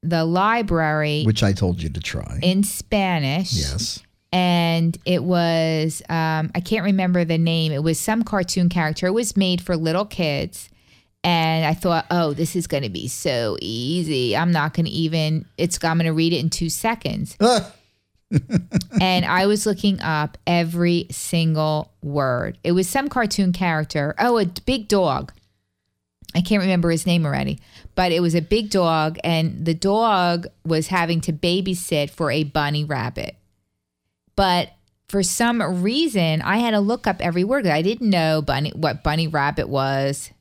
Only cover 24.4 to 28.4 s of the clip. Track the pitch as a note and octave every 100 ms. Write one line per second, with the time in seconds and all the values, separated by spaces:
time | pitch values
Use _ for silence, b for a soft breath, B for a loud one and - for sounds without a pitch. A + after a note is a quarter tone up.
24.4 | F#3 F3+ - C4 G#3 G3+ F3 C3 C3+ -
25.4 | _ _ _ _ _ _ _ _ - E3
26.4 | F3 G#3 F#3 F3+ E3+ E3 F3 F3 D#3 C3+
27.4 | C3+ C#3 B B B - F#3 E3 F3 E3